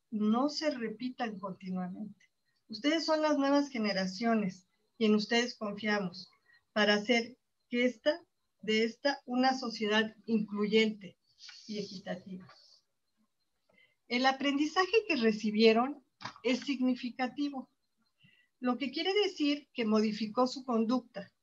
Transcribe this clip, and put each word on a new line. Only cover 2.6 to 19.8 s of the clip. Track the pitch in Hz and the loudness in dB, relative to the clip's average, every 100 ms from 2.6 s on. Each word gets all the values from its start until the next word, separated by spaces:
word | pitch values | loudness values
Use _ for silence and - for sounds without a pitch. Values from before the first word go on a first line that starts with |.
| - | -16
Ustedes | 220 285 330 320 | -4 -2 0 0
son | 311 | 0
las | 302 277 | 2 2
nuevas | 277 285 285 | 2 2 0
generaciones | 226 202 190 190 - 233 220 190 - _ _ _ - | -2 -2 0 -2 -2 0 2 0 -6 _ _ _ 0
y | 214 | 4
en | |
ustedes | 214 - 233 240 | 4 4 0 0
confiamos | - 208 202 214 208 185 - - _ _ _ _ 214 | -4 -8 -4 -2 0 -2 -8 -20 _ _ _ _ 2
para | 208 208 | 4 4
hacer | 208 240 247 - _ _ - | 4 0 0 -12 _ _ -6
que | 240 254 | 0 0
esta, | - 302 339 - _ _ _ | 2 0 -2 -8 _ _ _
de | 202 220 | 0 2
esta | 226 - 285 269 - | 2 0 -2 -2 -4
una | 247 262 262 | 2 2 2
sociedad | 240 220 208 214 220 - - | -4 -4 0 2 0 -6 -2
incluyente | 226 - 208 208 220 220 208 180 - _ _ - - - | -2 0 -2 2 4 4 -2 -14 -20 _ _ -20 -20 -12
y | 208 | -10
equitativa. | 196 185 185 180 196 185 - - _ - _ _ _ _ _ _ _ _ _ _ _ _ - | -10 -12 -10 -10 -10 -16 -16 -20 _ -20 _ _ _ _ _ _ _ _ _ _ _ _ -4
El | 240 262 | 0 2
aprendizaje | 262 277 277 302 370 370 440 381 | 2 0 2 0 2 4 2 2
que | 277 | 2
recibieron | 220 214 214 208 226 220 262 294 _ _ - - | 2 2 0 6 6 6 2 -4 _ _ -16 -6
es | 240 247 | -2 -2
significativo, | - 254 254 247 247 247 254 - 285 269 - _ _ _ _ _ _ _ _ - | -2 0 0 0 -6 -6 -6 -4 -6 -6 -14 _ _ _ _ _ _ _ _ -6
lo | 247 247 | -4 -2
que | 277 | -4
quiere | 311 349 | -4 0
decir | 403 381 - 285 294 - | 2 0 0 0 0 -6
que | - | -4